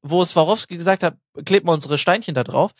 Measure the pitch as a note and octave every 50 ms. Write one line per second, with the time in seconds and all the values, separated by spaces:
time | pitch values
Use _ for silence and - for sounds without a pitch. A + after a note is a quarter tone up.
0 | - C#3+ E3 F3+ F3+ E3+ - E3+ D#3 E3+ G#3+ A3 - - F3+ E3+ E3+ F#3+ F#3+ F#3+
1 | F#3 D#3+ - _ _ _ - - D3 - F#3+ G3+ - F3 D#3+ D3+ C3+ C#3 D3 C#3
2 | - E3+ F#3 A3+ - - D3+ B2+ A#2+ - - C3 F3 G#3 _ _